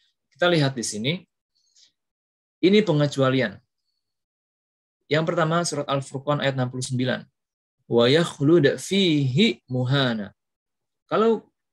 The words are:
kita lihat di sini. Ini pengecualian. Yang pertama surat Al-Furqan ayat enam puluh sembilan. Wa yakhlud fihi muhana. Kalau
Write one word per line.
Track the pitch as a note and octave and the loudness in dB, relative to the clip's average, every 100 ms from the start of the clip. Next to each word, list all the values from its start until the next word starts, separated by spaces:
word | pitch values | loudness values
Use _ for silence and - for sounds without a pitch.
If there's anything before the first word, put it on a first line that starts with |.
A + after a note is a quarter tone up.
| _ _ _ | _ _ _
kita | - F3 | -2 2
lihat | E3 C3+ C3 | 2 0 -2
di | |
sini. | G#2+ G#2 B2 F3+ - _ _ _ _ _ _ _ _ _ _ _ _ _ | -8 -6 -6 -6 -10 _ _ _ _ _ _ _ _ _ _ _ _ _
Ini | F3+ G#3+ | 2 4
pengecualian. | G#3 D3+ C#3+ - C3 C3 A2 - _ _ _ _ _ _ _ _ _ _ _ _ _ _ - | 4 2 0 0 0 2 -2 -6 _ _ _ _ _ _ _ _ _ _ _ _ _ _ -4
Yang | D3 | -2
pertama | E3 E3 D#3 E3+ | 0 -2 0 0
surat | E3+ C#3+ - | -2 -4 -4
Al-Furqan | C#3 C3 C3 D3 C#3+ | -4 -6 -8 -4 -2
ayat | C#3 C3+ | -2 -2
enam | B2+ | -4
puluh | B2+ | -6
sembilan. | B2+ B2 B2+ A2 - _ _ _ _ _ - | -6 -4 -4 -4 -8 _ _ _ _ _ -2
Wa | A#2 A#2+ | 2 4
yakhlud | D#3 E3 - C#3+ E3+ C#3 - | 2 0 -2 2 4 4 0
fihi | - G3 F#3 D3 C3+ C3+ A3+ - | -4 0 2 0 0 2 0 -2
muhana. | - B2+ B2 C#3+ C3 A2 G2 _ _ _ _ _ _ _ - | -8 -6 -2 0 0 -4 -8 _ _ _ _ _ _ _ -4
Kalau | E3+ A3+ G#3+ - _ _ | 0 0 0 -6 _ _